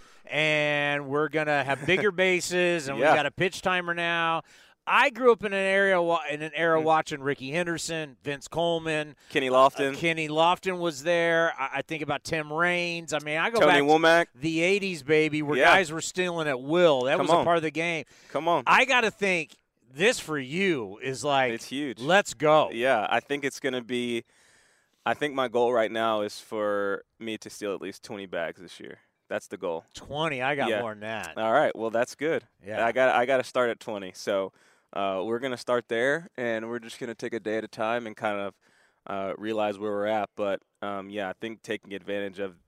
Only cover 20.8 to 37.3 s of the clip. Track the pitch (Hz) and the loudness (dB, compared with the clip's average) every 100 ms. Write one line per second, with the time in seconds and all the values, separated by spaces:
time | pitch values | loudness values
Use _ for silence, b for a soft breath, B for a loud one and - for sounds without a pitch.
20.8 | 101 107 131 131 147 139 127 113 - 131 | -4 -8 -8 -4 0 2 2 0 -6 -8
21.8 | 147 110 135 190 202 - 151 156 104 113 | -6 -6 2 2 2 0 6 6 4 0
22.8 | 127 117 98 117 - 143 139 - 139 127 | 2 2 2 0 0 -4 -4 -4 -4 -4
23.8 | 113 123 120 117 - b b b b b | -4 -4 -4 -6 -8 b b b b b
24.8 | b b 113 117 147 135 127 120 120 123 | b b -4 -2 -2 -2 -2 2 2 2
25.8 | 107 113 113 107 104 - - 110 104 101 | 0 0 -2 0 -4 -8 -10 -4 -2 -2
26.8 | 101 98 - - 113 107 107 - 104 90 | -4 -6 -10 -14 -10 -10 -12 -10 -6 -6
27.8 | 90 - - 104 95 87 82 87 85 - | -8 -12 -14 -12 -8 -6 -6 -8 -18 -18
28.8 | - - _ _ - 101 - 98 90 80 | -18 -18 _ _ -8 -8 -8 -8 -6 -6
29.8 | - - - 143 160 131 127 143 120 107 | -8 -20 -12 -6 -4 -2 -2 -2 -2 -2
30.8 | 98 104 107 113 85 78 110 127 135 - | -4 -8 -10 -10 -8 -4 2 4 2 0
31.8 | 113 110 123 - 151 139 - _ 95 107 | -2 -2 -2 -4 -4 -4 -8 _ -10 -2
32.8 | 117 117 127 - 123 135 123 131 120 110 | 0 4 4 4 2 0 0 0 0 -2
33.8 | - 104 92 - - 98 95 b b b | -6 -8 -10 -10 -2 -2 -2 b b b
34.8 | b - 98 95 101 117 131 120 - 123 | b -4 -2 -2 -2 -4 -4 -6 0 -2
35.8 | - 117 131 156 170 - 120 113 113 120 | 0 -2 0 -2 -6 -8 -4 -4 -4 -10
36.8 | 113 - 123 117 120 | -10 -12 -12 -8 -8